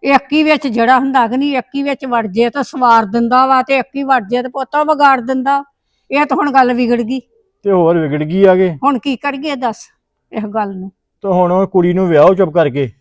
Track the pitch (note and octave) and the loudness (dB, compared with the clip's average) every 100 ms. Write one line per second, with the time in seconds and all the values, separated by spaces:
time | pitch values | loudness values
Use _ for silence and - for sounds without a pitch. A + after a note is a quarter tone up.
0 | C4+ C#4 - - D#4 D4+ C#4 A3 A3+ B3+ | 2 0 0 0 2 0 -2 -2 2 2
1 | C4+ C4 A#3 B3 C#4+ C4+ B3 C#4 C#4 C4+ | 2 0 0 0 -2 -4 -6 -6 -6 -6
2 | C4+ A#3+ A3 F#3+ A#3+ C#4 B3+ B3+ B3 A3+ | -4 -4 -4 -2 -2 -2 -6 -2 2 2
3 | A3 A3+ A#3 B3+ C4 C4 B3+ C4+ B3 C#4 | 2 -2 0 2 2 2 0 -2 -2 -6
4 | C#4 C4 G3 A#3+ B3 C4 C4 D4 D4+ D4 | -2 -2 0 -4 -4 -8 -4 -2 -2 2
5 | C#4+ C4+ A#3 C4 B3+ C#4 C#4 _ _ _ | 2 2 -2 -4 -2 -2 -4 _ _ _
6 | _ C#4 C#4+ D4+ D4 C4 B3+ B3 A#3+ A#3 | _ -4 -2 0 0 2 2 0 0 -2
7 | A3 C4 - _ _ _ G3+ F#3+ E3 E3+ | -2 -6 -10 _ _ _ -2 2 2 2
8 | D#3 D3 D3+ F3+ G3 F#3 F#3 D3 C4 C4+ | 0 -2 -2 2 4 4 2 0 -2 -2
9 | C#4 B3+ C#4+ C#4 D4+ C#4 B3 G#3 - _ | -4 -6 -6 -6 -6 -4 -6 -6 -14 _
10 | _ _ _ - G#3 G#3+ G#3 F#3+ F#3+ _ | _ _ _ -10 -6 -6 -6 -8 -12 _
11 | _ _ G3 F3+ F3+ F3+ F#3+ F#3+ F3 F3+ | _ _ -2 0 2 0 0 0 2 0
12 | F#3+ D#3+ D#3 F#3+ F#3 D#3 D#3 C3 C3 - | 2 4 4 4 0 2 0 -2 -6 -6